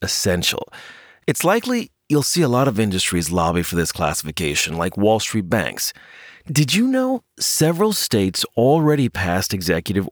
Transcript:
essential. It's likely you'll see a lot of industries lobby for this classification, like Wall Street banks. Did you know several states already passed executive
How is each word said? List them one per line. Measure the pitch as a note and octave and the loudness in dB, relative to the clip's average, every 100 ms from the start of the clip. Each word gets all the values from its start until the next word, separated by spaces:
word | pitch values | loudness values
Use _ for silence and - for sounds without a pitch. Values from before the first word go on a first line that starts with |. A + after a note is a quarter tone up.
essential. | G2 - G2+ F2+ E2 - - - - - - - - | -6 -2 0 0 -2 -4 -8 -16 -20 -20 -20 -12 -4
It's | D3+ | 0
likely | E3 A3 B3 B3 - _ - | 2 0 0 -4 -4 _ -2
you'll | D3 | 0
see | C3+ F3 | 2 2
a | D3+ | 2
lot | B2 C#3 | 4 2
of | G#2 | 2
industries | G#2+ F#2 - F2 D#2 | 0 0 0 -2 0
lobby | F2+ E2+ F2 | 0 2 0
for | E2+ | 0
this | F2 D#2+ | -2 -2
classification, | - D#2 D2+ D2+ - D#2+ D2 - D#2+ | -2 -2 -2 -6 -6 -4 -2 -2 -2
like | F2 G2+ | -4 0
Wall | G#2 A2 | 2 2
Street | - A2+ F2+ | 0 -4 0
banks. | A2 C#2 G1+ - - - - - - - | -2 -2 -4 -8 -8 -20 -20 -20 -20 -4
Did | C#3+ C#3+ E3+ | 0 2 2
you | B3+ | 2
know | C4 B3+ C4 _ - | 2 0 -2 _ -8
several | - - D#3 E3+ G#3+ | -4 2 2 2 0
states | G3+ - A2 F#2+ - - - | 0 0 2 2 0 -4 2
already | A#2 D#3 D3+ D3 B2 | 4 4 4 4 2
passed | - F#2 F2+ G2+ | 0 -2 0 -2
executive | G2 F2 E2+ - G2 F#2 | -4 0 -2 0 -2 -2